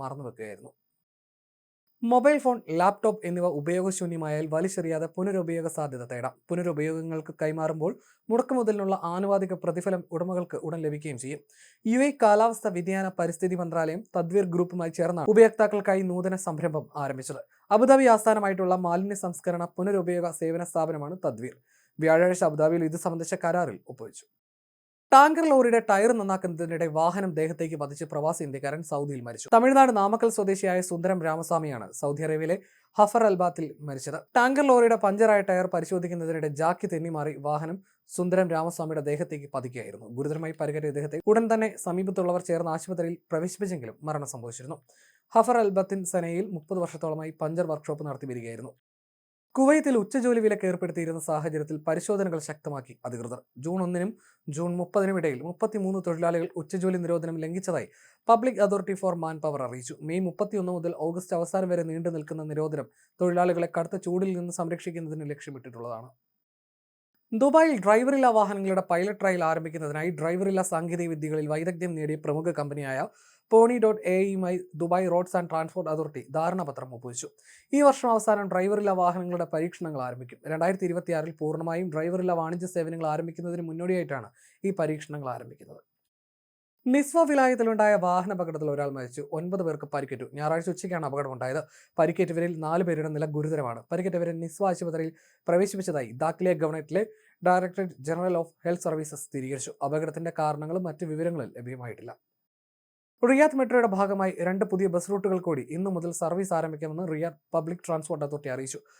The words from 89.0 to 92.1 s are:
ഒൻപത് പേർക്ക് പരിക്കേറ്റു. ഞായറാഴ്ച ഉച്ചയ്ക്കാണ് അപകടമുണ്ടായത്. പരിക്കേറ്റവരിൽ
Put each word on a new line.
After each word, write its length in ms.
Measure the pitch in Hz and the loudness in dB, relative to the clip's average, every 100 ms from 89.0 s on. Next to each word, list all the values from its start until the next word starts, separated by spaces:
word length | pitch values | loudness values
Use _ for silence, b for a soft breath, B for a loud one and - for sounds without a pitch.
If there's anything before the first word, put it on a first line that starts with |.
| 123 127 143 | -10 -10 -8
ഒൻപത് 320 | 160 175 190 170 | -6 -4 -2 -2
പേർക്ക് 220 | 151 147 | -4 -6
പരിക്കേറ്റു. 360 | 147 135 127 127 139 | -6 -6 -8 -10 -4
ഞായറാഴ്ച 320 | 151 160 170 | -2 0 -2
ഉച്ചയ്ക്കാണ് 360 | 180 190 175 147 | -6 -6 -4 -4
അപകടമുണ്ടായത്. 520 | 139 139 127 127 143 156 b b - | -4 -4 -4 -4 -4 -6 b b 2
പരിക്കേറ്റവരിൽ 560 | 160 | 2